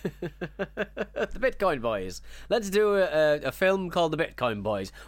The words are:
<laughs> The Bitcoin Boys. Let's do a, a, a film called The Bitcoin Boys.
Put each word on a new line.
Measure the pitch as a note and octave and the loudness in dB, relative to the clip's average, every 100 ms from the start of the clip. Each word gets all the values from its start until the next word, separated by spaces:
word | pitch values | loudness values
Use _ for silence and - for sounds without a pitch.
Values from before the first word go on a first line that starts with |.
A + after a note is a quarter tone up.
| F3 - | -8 -6
<laughs> | F3 - F3 - | -10 -8 -12 -8
The | F#3+ - - - G3+ - A3+ F#3+ | -8 -6 -8 -6 -8 -4 -4 -2
Bitcoin | B3+ - F#3+ C#3+ | -2 2 0 0
Boys. | A#2 G#2 F#2 - - - - | 0 -2 -4 -10 -14 -16 -2
Let's | A3 G3+ | -2 2
do | G3+ G#3 G3+ | 2 4 4
a, | |
a, | F3 D#3 D3+ D3 C3 | 4 4 4 4 0
a | |
film | - F#3+ G3 F3+ | 2 2 2 0
called | F3 E3 | 0 2
The | D#3 | 0
Bitcoin | E3+ - B2 G#2 | -2 -2 -2 -2
Boys. | G#2 G2+ G2 - | -2 -2 -4 -12